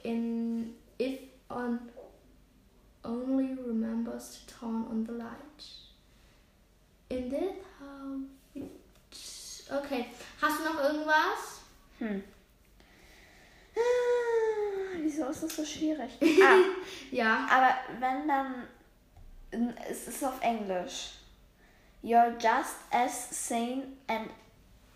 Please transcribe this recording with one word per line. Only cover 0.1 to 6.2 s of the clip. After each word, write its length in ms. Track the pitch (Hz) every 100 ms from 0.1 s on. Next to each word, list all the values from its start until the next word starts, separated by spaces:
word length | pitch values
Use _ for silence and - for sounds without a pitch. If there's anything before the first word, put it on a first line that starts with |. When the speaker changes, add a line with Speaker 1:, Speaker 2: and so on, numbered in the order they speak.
| 233 233 233 233 226 226 - - _
Speaker 1:
if 200 | 262 269 - - _
on 300 | 247 247 233 - - - - - - - _ - - - _
only 520 | 233 233 262 269 269 262 247
remembers 760 | 226 226 226 240 240 - - -
to 80 | -
turn 300 | 233 226 226
on 140 | 226 226
the 80 |
light. 500 | 233 226 233 277 - - - - - _ -